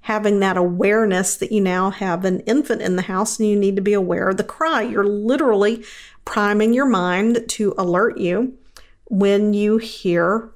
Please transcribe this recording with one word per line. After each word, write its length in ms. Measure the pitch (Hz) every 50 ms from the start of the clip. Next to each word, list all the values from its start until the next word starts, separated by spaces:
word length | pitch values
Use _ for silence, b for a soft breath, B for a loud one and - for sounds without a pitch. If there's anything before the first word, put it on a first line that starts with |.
having 380 | _ - 214 214 214 208 208 202
that 180 | 190 190 185
awareness 760 | 185 180 180 175 180 170 196 208 220 226 208 185 180 185 - -
that 160 | - - -
you 100 | 220 214
now 300 | 196 185 180 185 190 196
have 340 | 196 - 202 185 170 175 185
an 140 | 185 185 -
infant 400 | - 202 226 294 294 - 233 -
in 140 | - - 185
the 80 | 180 180
house 360 | - 190 185 214 220 - -
and 80 | 220
you 80 | 214 208
need 200 | 202 202 196 196
to 80 | 202 190
be 100 | 208 208
aware 360 | 202 185 180 175 185 190 190
of 80 | 190
the 60 | 190 202
cry. 380 | - - - 320 320 320 247
You're 240 | 208 240 214 202 202
literally 800 | 202 208 208 208 226 262 302 320 254 214 196 202 214 233 226 B B B B B B B B -
priming 480 | - - 220 208 202 208 208 214 226 233
your 140 | 254 285
mind 600 | 269 233 185 180 180 180 185 208 226 240 - 233 -
to 260 | - - 214 202 -
alert 400 | - 190 175 175 185 208 233 -
you 380 | - 202 170 175 202 247 262 254 b b b b b b b b b _
when 480 | - 233 190 202 202 202 202 208 208 208
you 240 | 202 208 208 220
hear 720 | 226 220 - - - - 185 170 170 170 175 202 226 226 - -